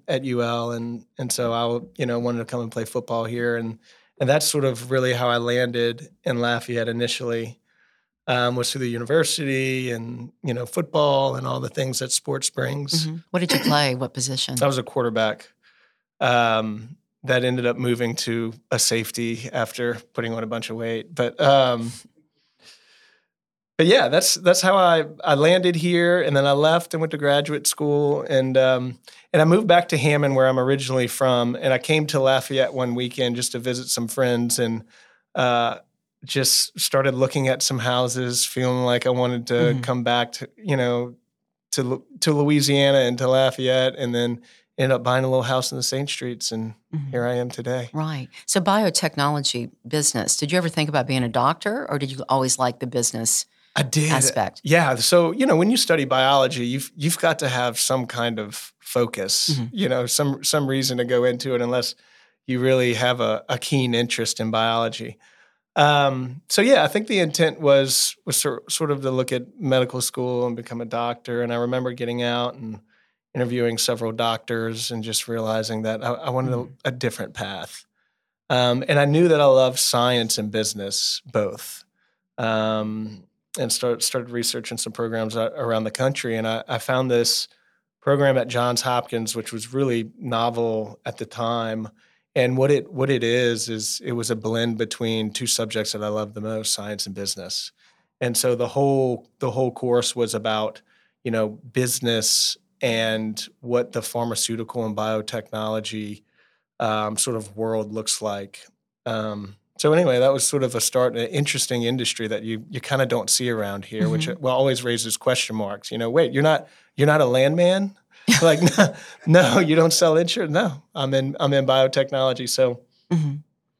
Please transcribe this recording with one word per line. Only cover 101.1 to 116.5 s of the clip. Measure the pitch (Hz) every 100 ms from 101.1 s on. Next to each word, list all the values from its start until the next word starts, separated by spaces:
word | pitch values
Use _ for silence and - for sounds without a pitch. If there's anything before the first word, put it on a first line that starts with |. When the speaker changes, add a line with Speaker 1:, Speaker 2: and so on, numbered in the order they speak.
| _
Speaker 1:
you | 123
know, | 113 107
business | 107 123 127 127 - 120 113 107 - - - _ _
and | 127 113 113 110 110 110 - _
what | 120 120 123
the | 117
pharmaceutical | 110 120 117 113 - 113 113 120
and | 110
biotechnology, | 104 107 110 107 117 104 110 110 110 110 107 104 107 _ _ _ _ _ -
um, | 113 107 107 107
sort | - 117
of | 101 101
world | 113 113 107
looks | 110 110 -
like. | 107 101 98 - - _ _ _ -
Um, | 110 107 104 98 - _ -
so | 151
anyway, | 156 175 123
that | 131
was | 139 -
sort | 143
of | 131
a | 117
start, | - 131 127 117
an | 117
interesting | 165 143 135 - 123
industry | 117 131 117 - 110
that | 107
you, | 113 110 110
you | 123
kinda | - 135 131
don't | 127 107
see | - 123
around | 117 101 98 95
here, | 110 87
which, | - 156
Speaker 2:
Mm-hmm. | 120
Speaker 1:
well, | 127
always | 127 135 123
raises | 123 117 113 -
question | - 123 - 110
marks. | 101 101 -
You | 117
know, | 117
"Wait, | 135 160
you're | 135
not, | 151